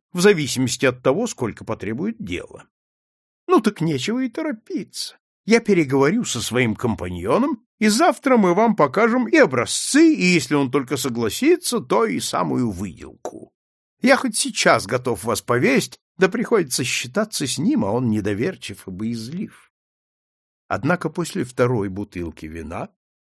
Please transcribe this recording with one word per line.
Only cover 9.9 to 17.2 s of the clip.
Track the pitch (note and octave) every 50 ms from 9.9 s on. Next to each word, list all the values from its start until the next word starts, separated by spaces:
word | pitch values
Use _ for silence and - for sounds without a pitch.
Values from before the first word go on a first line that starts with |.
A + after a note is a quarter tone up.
| - D4 E4 D#4+ D4+
и, | F#3+ F3+
если | F3+ F3+ D#3+ B2 - D3
он | C#3+ C#3 B2+
только | C3+ C#3+ C3 - D3+
согласится, | C3 C3+ C3+ A2+ A#2+ A#2 G#2 - - B3 D#4+ F4 E4+ - - A#3+ G#3
то | B2+ - F3+ A3 A3+
и | A3 E3+ -
самую | - - - D#3+ F3+ D3+ C3 B2+ B2 A2+
выделку. | F#2 E2+ G#2 F2+ C#2 - - - - _ - - - - - - _ _ _ _ _ _ _ _ _ _
Я | - A#3+ C4
хоть | - - A#3+ -
сейчас | - - C4+ - - - F3 C#3+ A2+ F#2+
готов | G2 B2+ B2+ B2+ B2+ A2+ F2 -
вас | A#2 G#2+ -
повесить, | - - A#2+ B2 D3+ A#3+ C#4 G3+ - - - - _ _ _
да | - F#3 F#3
приходится | G#3 B3 A3 - A#3 G3+ E3+ B2+ - - B2+
считаться | B2+ - - - B2 - G3+